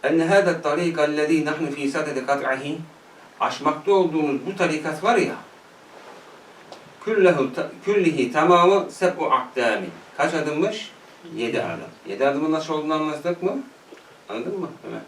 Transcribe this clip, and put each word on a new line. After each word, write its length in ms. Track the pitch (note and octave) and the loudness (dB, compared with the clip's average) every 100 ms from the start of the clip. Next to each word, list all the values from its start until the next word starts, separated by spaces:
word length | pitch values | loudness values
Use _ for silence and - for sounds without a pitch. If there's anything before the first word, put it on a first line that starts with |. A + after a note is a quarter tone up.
Enne 220 | D3+ E3 | 2 2
hâdet 380 | E3 G3 F3+ E3 | 4 4 4 0
tarîkallezî 800 | - F3 F3 D#3+ D3 D3+ D3+ D#3+ | -2 0 0 0 0 2 2 2
nahnu 260 | D3 D3+ D3+ | 0 -2 -4
fî 200 | C#3+ C#3 | -2 -4
sadedi 360 | D3 C#3+ C3 B2+ | -2 -4 -4 -2
kat'ihi, 520 | C#3 C3 C3 C#3+ D#3 E3 - - - - - | -2 0 -4 -4 -8 -10 -18 -20 -20 -20 -6
aşmakta 520 | - - D3 - F#3+ | -4 -2 -2 -2 2
olduğumuz 540 | G3 E3+ D#3 D3 C3+ C3+ | 4 4 2 0 -2 -4
bu 100 | G3 | -2
tarikat 480 | E3+ D3+ D#3+ D#3 | 0 0 -4 -2
var 120 | G3+ A3+ | 2 2
ya, 200 | D#3+ - - - - - - - - - - - - - - - - - | 2 -4 -14 -20 -20 -20 -20 -20 -20 -20 -20 -20 -20 -20 -20 -20 -20 -10
küllehu 500 | G#3 G#3+ F#3 D3+ C3 | -2 6 6 6 0
ta-, 160 | C#3+ - - | -2 -8 -6
küllihi 480 | G3 G3+ E3+ C#3 B2 | 0 2 2 2 0
tamamı 580 | C#3 E3+ F3 F3 F#3+ F3+ | 2 6 6 6 4 0
seb'u 360 | - F3+ - - | -2 -2 0 0
akdâmin. 640 | - - C3 A#2+ G#2+ F#2 - - - | 0 -2 -2 0 0 -6 -12 -18 -4
Kaç 180 | D#3 | -2
adımmış? 580 | D#3+ D3 D3+ G3+ A3 - - - - E3+ A2 | 0 -2 0 -2 -2 -12 -18 -20 -20 -14 -6
Yedi 260 | A#2 - | -4 -4
adım. 280 | E3+ E3+ - - - | -4 -8 -12 -18 -12
Yedi 180 | G2+ C3+ | -2 0
adımın 260 | C#3+ D#3 | 0 0
nasıl 220 | D#3 D#3 | -2 -2
olduğunu 200 | D#3 D3+ | -4 -2
anladık 480 | D#3 D#3 D3+ F3 F3 | -2 -2 -4 -6 -2
mı? 200 | F#3 C#4 - - - - - - - | -4 -4 -10 -20 -20 -20 -20 -20 -12
Anladın 320 | G#2 - G3 | -8 -6 -6
mı 80 | E3 - C3 | -8 -12 -14
Ömer? 120 | C3+ | -14